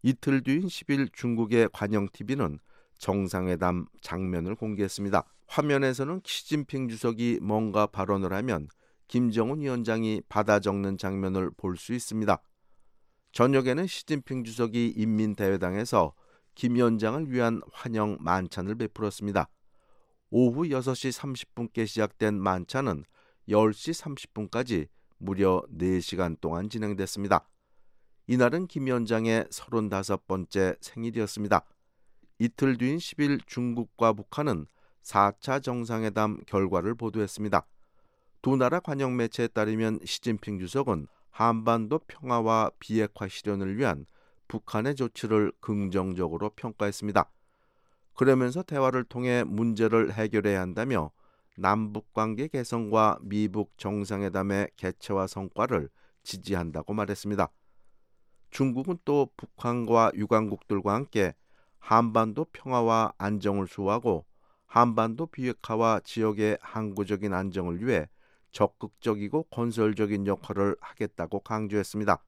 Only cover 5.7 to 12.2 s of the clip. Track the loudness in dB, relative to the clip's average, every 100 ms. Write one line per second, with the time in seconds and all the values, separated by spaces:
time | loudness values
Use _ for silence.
5.7 | 2 2 0 -4 -6 -8 -10 -4 -4 -2
6.7 | -4 -4 -2 -2 0 0 0 0 0 2
7.7 | 0 0 0 0 0 0 -2 -2 -4 -6
8.7 | _ _ _ _ 0 2 2 0 0 -2
9.7 | -2 0 0 0 -2 -2 0 4 4 4
10.7 | 0 -2 -2 -4 -2 -2 0 -2 -4 -6
11.7 | -6 -6 -6 -4 -2